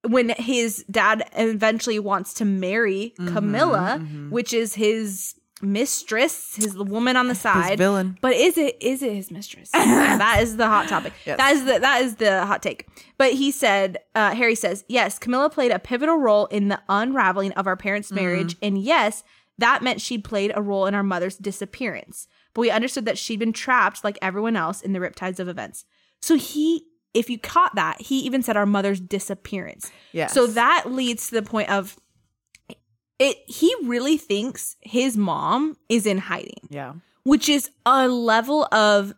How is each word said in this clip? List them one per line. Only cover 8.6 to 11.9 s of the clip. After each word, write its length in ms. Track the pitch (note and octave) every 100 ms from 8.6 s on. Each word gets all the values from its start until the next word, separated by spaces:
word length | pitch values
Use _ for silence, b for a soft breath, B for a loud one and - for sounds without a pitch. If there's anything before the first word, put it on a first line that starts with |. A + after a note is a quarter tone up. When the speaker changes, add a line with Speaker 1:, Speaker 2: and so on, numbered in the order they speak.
| C#4+ -
Speaker 1:
is 220 | A#3+ C4
it 100 | C4
his 160 | G3+ F#3+
mistress? 400 | F3 G3+ - -
Speaker 2:
<laughs> 20 |
Speaker 1:
That 680 | - A3+ B3 C#4+ - G#3+ G#3+
is 140 | A#3
the 120 | A3 A3+
hot 200 | G#3 -
topic. 240 | F3+ - -
Speaker 2:
Yes. 120 | - -
Speaker 1:
That 160 | C4+
is 120 | D4
the, 140 | C4 G#3+
that 220 | B3+